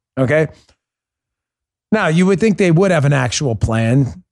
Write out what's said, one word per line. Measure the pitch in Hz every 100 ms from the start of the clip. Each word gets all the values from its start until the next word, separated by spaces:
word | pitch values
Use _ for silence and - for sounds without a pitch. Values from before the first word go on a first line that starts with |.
| _ -
Okay? | 131 151 156 - _ _ _ _ _ _ _ _ _ _ _ _ _
Now, | 214 175
you | 160
would | 185 190
think | 220 175
they | 180
would | 160 196
have | 165
an | 139
actual | 139 123 - 143 104
plan | - 113 113 135 127 - -